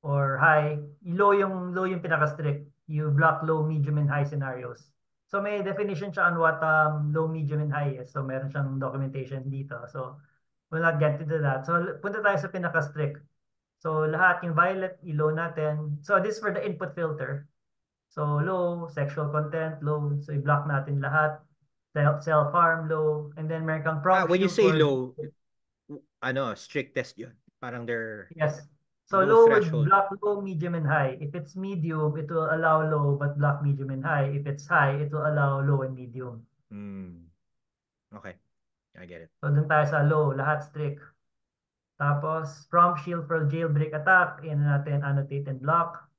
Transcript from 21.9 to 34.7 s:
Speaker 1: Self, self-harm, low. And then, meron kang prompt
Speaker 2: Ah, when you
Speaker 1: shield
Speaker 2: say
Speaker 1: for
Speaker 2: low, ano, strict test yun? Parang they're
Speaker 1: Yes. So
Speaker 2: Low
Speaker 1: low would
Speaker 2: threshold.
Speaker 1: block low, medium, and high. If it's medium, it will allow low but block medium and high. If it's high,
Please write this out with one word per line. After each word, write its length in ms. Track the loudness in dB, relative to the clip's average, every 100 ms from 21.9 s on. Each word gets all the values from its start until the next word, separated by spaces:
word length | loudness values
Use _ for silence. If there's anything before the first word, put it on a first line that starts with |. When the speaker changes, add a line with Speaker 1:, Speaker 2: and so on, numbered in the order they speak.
| 0
Speaker 1:
Self, 260 | 2 2
self-harm, 640 | 2 2 4 4 4 2 -2
low. 400 | 0 0 -2 -6 -8
And 120 | -6
then, 160 | -4 -4
meron 180 | -2
kang 160 | -2 0
prompt 200 | 4 4
Speaker 2:
Ah, 60 | 4
when 100 | 2
you 80 | 2
Speaker 1:
shield 80 | 4
Speaker 2:
say 100 | 4 6
Speaker 1:
for 40 |
Speaker 2:
low, 160 | 4 2 -4 -10 -12 _ _ _ _ _ _ -18 _ _
ano, 320 | -4 -2 -4
strict 400 | -6 -6 -6 -4 -6
test 200 | -6 -12
yun? 160 | -18 -18 _ _
Parang 240 | -12 -10 -6
they're 400 | -6 -6 -10 -16 -2
Speaker 1:
Yes. 240 | -2 -2 -14 _ _ _ _
So 140 | 2
Speaker 2:
Low 240 | 6 10 10
Speaker 1:
low 60 |
would 160 | 8 4
Speaker 2:
threshold. 240 | 2 4
Speaker 1:
block 160 | 4 4 -2
low, 160 | -2 -2
medium, 400 | -4 -4 -4 -2
and 80 | 0
high. 320 | 0 0 -4
If 160 | -8 -10
it's 240 | -10 -10
medium, 560 | -6 -4 -4 0 -2 -2
it 160 | -4
will 160 | -2 0
allow 400 | 2 4 4 4
low 320 | 2 2 2
but 160 | 0 2
block 240 | 0 2
medium 320 | 0 -2 -4
and 80 | -6
high. 320 | -2 0 0
If 160 | -2 -6
it's 160 | -8
high, 300 | 0